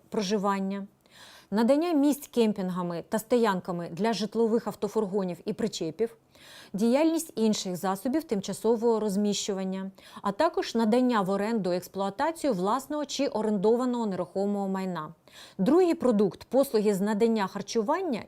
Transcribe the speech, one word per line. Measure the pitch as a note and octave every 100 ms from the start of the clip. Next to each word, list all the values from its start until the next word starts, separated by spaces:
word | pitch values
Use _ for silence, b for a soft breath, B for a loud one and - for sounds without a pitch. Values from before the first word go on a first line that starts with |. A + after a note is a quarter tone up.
| -
проживання, | A3 F#3+ G#3+ G3+ G3 F#3+ G3 G3 _ _ B B B B
надання | G3+ A#3 C#4+ F4
місць | D4 D4 C#4 -
кемпінгами | A#3+ A3 G3+ F#3 F3+ F3 E3+ -
та | A3
стоянками | - B3 A3 F#3 - F3 E3
для | E3+ A3
житлових | F#3+ G3 A3 A3+ A3+ -
автофургонів | - G#3 A3 F#3+ G3+ F#3 E3
і | G#3
причепів, | - A3+ - E3 - A3+ - _ B B B B
діяльність | F#3+ A#3 C4 D#4+ E4 - -
інших | A3 G3+ F#3+ F3+
засобів | F#3 G3 C4 D4+
тимчасового | D#4 G3+ G3+ F#3 A3 A#3 A#3 A3
розміщування, | G#3+ G3 G#3 G3 - F#3+ F#3+ F#3+ F#3+ - B B
а | G3+
також | G3+ E4 F#4 -
надання | A3+ A3 B3 B3 A3
в | F#3
оренду | G3 G#3 A#3 F3+
експлуатацію | F3 - F#3+ G3 G3 D#4 D#4+ D4
власного | F#3 F#3+ C4 C4+ D4+ C#4
чи | - C4+
орендованого | G#3+ G#3+ G#3 G#3+ A#3 B3+ A#3+ G#3+
нерухомого | F3+ E3+ F#3+ G3+ G3+ G3
майна. | F#3+ F#3+ E3+ D#3 - _ B B B
Другий | G3 E4+ F4
продукт, | E4 B3+ G#3 G3+ -
послуги | - B3+ C4+ G#3+ G#3
з | F#3
надання | G#3 G#3 A#3 A3 F#3
харчування | G3+ - A#3 G#3 E4+ F4+ A3